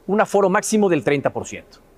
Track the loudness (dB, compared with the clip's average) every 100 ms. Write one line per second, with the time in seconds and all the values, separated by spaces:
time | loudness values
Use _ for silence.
0 | -4 0 2 2 2 0 0 2 2 2
1 | 0 -2 -2 -6 -10 -14 -18 -20 _